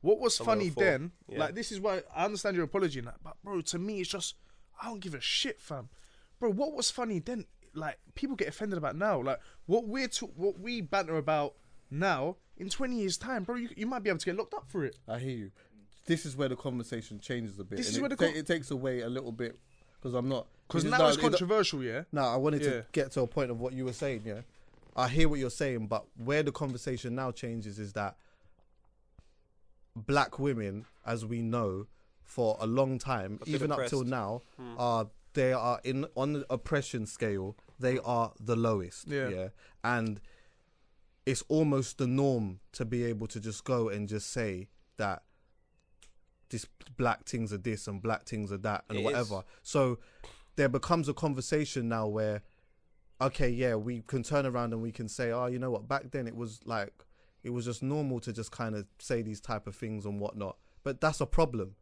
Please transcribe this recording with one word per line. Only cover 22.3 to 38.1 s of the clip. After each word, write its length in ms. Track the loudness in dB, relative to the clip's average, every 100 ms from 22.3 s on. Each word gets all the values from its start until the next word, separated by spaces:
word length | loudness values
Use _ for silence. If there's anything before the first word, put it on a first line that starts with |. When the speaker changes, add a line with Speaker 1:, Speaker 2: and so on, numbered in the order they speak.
| 4
Speaker 3:
wanted 260 | 4 4
Speaker 1:
Yeah. 80 | 2
Speaker 3:
to 160 | 0 -2
get 200 | 0 0
to 80 | 0
a 60 | 0
point 240 | 2 0
of 100 | 0
what 140 | -2
you 100 | -2
were 80 | -4
saying, 300 | -2 -2 -2
yeah? 180 | -4 -8 -10 -20 -20 -20 -10 0
I 120 | 2
hear 200 | 8 8
what 100 | 8
you're 100 | 0
saying, 380 | 0 0 0 0
but 180 | -2 -4 -8
where 260 | 0 2
the 100 | 2
conversation 600 | 0 -4 -4 -4 -4 -4
now 180 | -4 -4
changes 460 | -6 -6 -6 -8 -8
is 140 | -8
that 240 | -4 -6 -6 -20 _ -20 -20 _ _ -20 _ _ -20 -20 _ _ _ -20 -20 -16
black 440 | -12 2 4 4 2
women, 480 | 0 0 -2 -4 -8 -14
as 200 | -4 -4
we 180 | -2 -2
know, 440 | 0 0 0 -2 -8 -16 _ _
for 340 | -12 0 2 2
a 60 | 2
long 320 | 4 2 2
time, 340 | -2 -2 -2 -8
Speaker 2:
Have 20 | -4
been 80 |
Speaker 3:
even 180 | 0 0
up 140 | 0 0
till 140 | 0
Speaker 2:
oppressed. 100 | 0
Speaker 3:
now, 320 | 0 -2 -4 -8 -14
Speaker 2:
Hmm. 180 | -12 -2
Speaker 3:
are, 320 | 2 2 0 -6 -6
they 180 | 2 4
are 280 | 4 2 0
in, 220 | 0 -2 -2 0
on 160 | 0
the 120 | 0 -2
oppression 540 | -4 0 0 0 -4 -6
scale, 500 | -2 -2 0 -2 -8 -20 -2
they 200 | 0 2
are 340 | 2